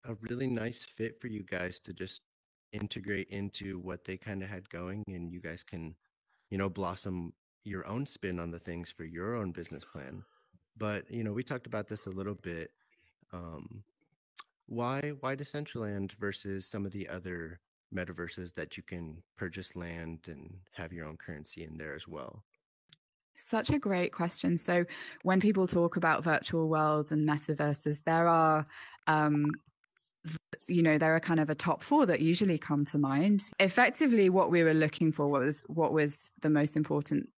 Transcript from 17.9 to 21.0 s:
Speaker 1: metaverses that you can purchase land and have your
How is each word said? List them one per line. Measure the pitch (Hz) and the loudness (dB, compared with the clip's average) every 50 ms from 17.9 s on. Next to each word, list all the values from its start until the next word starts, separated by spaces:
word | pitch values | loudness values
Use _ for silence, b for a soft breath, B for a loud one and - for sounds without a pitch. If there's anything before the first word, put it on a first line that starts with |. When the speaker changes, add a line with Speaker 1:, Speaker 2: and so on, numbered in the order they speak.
Speaker 1:
metaverses | - 92 90 87 87 85 87 85 - - 90 85 - | -8 -8 -6 -6 -6 -8 -8 -8 -8 -10 -12 -10 -10
that | - 80 76 - | -10 -10 -10 -10
you | - - | -16 -12
can | - 92 87 85 80 78 85 - _ _ | -10 -10 -10 -8 -10 -12 -16 -18 _ _
purchase | - 101 90 78 95 92 - - | -10 -10 -8 -8 -10 -12 -10 -10
land | 90 87 87 85 85 82 82 82 80 - | -10 -10 -8 -8 -10 -10 -10 -10 -12 -12
and | - 80 69 78 85 95 95 92 _ _ | -14 -16 -14 -16 -16 -18 -18 -20 _ _
have | - 87 80 87 | -12 -12 -10 -10
your | 85 | -10